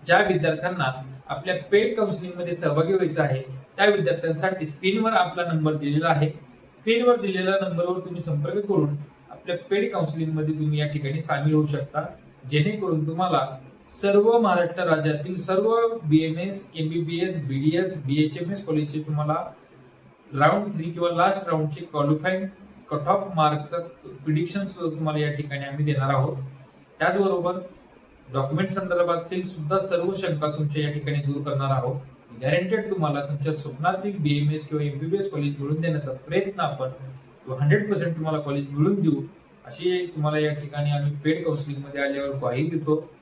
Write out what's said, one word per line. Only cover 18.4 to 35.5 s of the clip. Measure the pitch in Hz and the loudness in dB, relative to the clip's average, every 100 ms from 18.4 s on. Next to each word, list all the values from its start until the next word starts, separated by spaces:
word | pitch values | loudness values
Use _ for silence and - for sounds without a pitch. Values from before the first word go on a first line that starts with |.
| 175 196 - | -6 -6 -2
कॉलेजचे | 151 143 156 | -2 0 -4
तुम्हाला | 151 151 147 156 - - - - - - - _ - 135 | -4 -2 0 -2 -2 -12 -20 -20 -20 -20 -20 _ -10 4
राउंड | 156 196 208 | 4 4 0
थ्री | 160 165 | -4 -6
किंवा | 165 170 | 0 0
लास्ट | 170 180 196 170 | 4 4 4 0
राउंडचे | 160 151 143 - | 0 0 -4 -6
क्वालिफाईंग | 147 143 151 175 185 196 - - - - | 0 2 2 2 -2 -4 -10 -20 -20 -6
कट | 151 156 | -4 2
ऑफ | 196 196 170 | 0 0 2
मार्क्सचं | 151 147 - 175 - - - - 143 | 2 2 -4 -6 -8 -14 -18 -10 -2
प्रिडिक्शन | 151 170 202 190 | 0 0 -4 -6
सुद्धा | - 170 151 | -4 -6 -2
तुम्हाला | 160 151 | -2 0
या | 147 | -2
ठिकाणी | 143 147 139 139 | -4 -6 -6 -8
आम्ही | 143 151 | -2 0
देणार | 139 135 | 0 2
आहोत. | 139 135 - - - - - - - | 2 2 -2 -8 -14 -20 -20 -20 0
त्याचबरोबर | 170 190 190 175 175 180 180 - - - - - - | 0 4 2 2 0 -4 -8 -18 -20 -20 -20 -20 -6
डॉक्युमेंट | 131 135 160 190 | -2 -2 0 0
संदर्भातील | 190 185 175 175 165 165 185 185 | -2 -2 0 2 0 -2 -4 -4
सुद्धा | - 151 190 | -6 -2 0
सर्व | 190 175 175 190 | 2 0 0 -2
शंका | 185 151 151 | -2 0 -2
तुमच्या | 151 147 156 | 0 -2 0
या | 147 | -2
ठिकाणी | 147 143 143 | -2 -2 -2
दूर | 139 139 | -2 -2
करणार | 143 135 135 | -2 -2 0
आहोत. | 135 127 135 - - - 113 | 0 0 -4 -8 -20 -20 -6
गॅरंटेड | 131 165 185 214 202 | 0 0 2 -2 0
तुम्हाला | 190 156 143 | -2 0 -2
तुमच्या | 143 143 151 | -4 -4 -2
स्वप्नातील | 147 - 131 170 190 202 196 | -4 -8 -2 -2 0 -4 -2
बीएमएस | 147 147 147 156 151 | 0 2 2 0 -2
किंवा | 151 | -2
एमबीबीएस | 143 135 160 196 196 | -2 -4 -2 -2 -2
कॉलेज | 151 143 | -2 -4